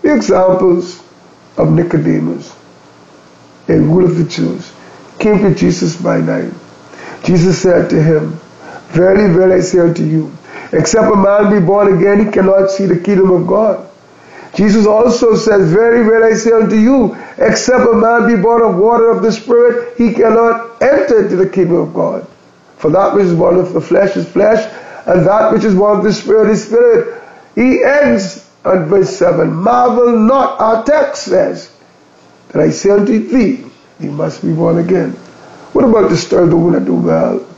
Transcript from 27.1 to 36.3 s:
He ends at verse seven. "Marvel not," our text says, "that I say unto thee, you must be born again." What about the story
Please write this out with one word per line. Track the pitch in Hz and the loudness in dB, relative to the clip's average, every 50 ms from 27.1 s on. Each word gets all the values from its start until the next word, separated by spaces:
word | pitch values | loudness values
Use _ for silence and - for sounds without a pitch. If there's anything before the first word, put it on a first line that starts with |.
| - - - - - - - - _ | -10 -16 -20 -20 -20 -20 -20 -10 _
He | - 240 262 262 - | -2 0 0 2 2
ends | 247 254 277 294 294 247 233 202 190 180 - - - _ _ _ _ | 0 0 2 2 2 2 0 -2 -2 -6 -12 -14 -20 _ _ _ _
at | 175 190 185 160 | -2 -2 -2 0
verse | 151 196 95 - - - | 0 0 0 0 -2 -2
seven. | - 107 - 165 - 82 80 156 | -2 0 0 0 0 -2 -2 -4
"Marvel | 165 185 220 240 247 247 247 220 240 240 240 | -4 -2 0 0 2 0 0 2 2 2 2
not," | 233 220 214 226 269 277 269 - - - | 2 2 2 2 2 2 0 -2 -4 -2
our | 220 220 226 226 - | -2 0 0 -2 0
text | 277 294 311 285 277 - - - | 0 0 0 0 -2 -4 -10 -6
says, | 196 175 - - - 175 - - - - _ _ _ _ _ _ _ _ _ _ - _ _ _ _ | -2 0 0 0 0 -4 -10 -14 -20 -20 _ _ _ _ _ _ _ _ _ _ -20 _ _ _ _
"that | - - | -2 -2
I | 151 160 | 0 0
say | 156 - - 196 | -2 -2 0 0
unto | 202 202 196 - 220 220 - - | 2 2 0 0 -2 -2 -2 -2
thee, | - 269 220 - - - - - - _ _ _ _ _ | 0 0 0 0 -2 -4 -8 -20 -20 _ _ _ _ _
you | 160 147 | -10 -10
must | 147 147 160 156 151 - | -6 -6 -6 -6 -6 -6
be | - 165 | -6 -4
born | 160 156 170 170 165 170 | -2 -2 0 0 0 -2
again." | 165 175 190 175 165 131 - - - - - - - - - - - - | 0 0 0 -2 -2 -4 -8 -12 -18 -20 -20 -20 -20 -20 -20 -20 -20 -6
What | - - 269 | -2 0 2
about | 240 220 220 185 - | 2 2 2 2 0
the | 175 | 0
story | - - - | -2 -2 -2